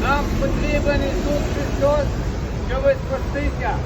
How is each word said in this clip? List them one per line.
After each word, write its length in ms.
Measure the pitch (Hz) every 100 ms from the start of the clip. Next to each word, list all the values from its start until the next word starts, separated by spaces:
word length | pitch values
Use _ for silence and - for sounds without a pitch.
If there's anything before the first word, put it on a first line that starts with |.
нам 200 | 254 285 285 -
потрібен 600 | - - 302 - 285 285
Ісус 400 | 277 - 285 294 285
Христос, 520 | 269 - - 277 294 277 - - - - - -
щоб 120 | 254
спастися. 880 | 277 269 - 262 262 277 285 - 226 190